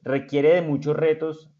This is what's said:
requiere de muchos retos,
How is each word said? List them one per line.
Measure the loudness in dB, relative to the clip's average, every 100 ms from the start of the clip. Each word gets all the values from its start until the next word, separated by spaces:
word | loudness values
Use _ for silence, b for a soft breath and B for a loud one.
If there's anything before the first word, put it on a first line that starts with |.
requiere | -6 -6 -2 0 4 4
de |
muchos | 2 -4 -2 0
retos, | 0 0 -4 -8 -18 _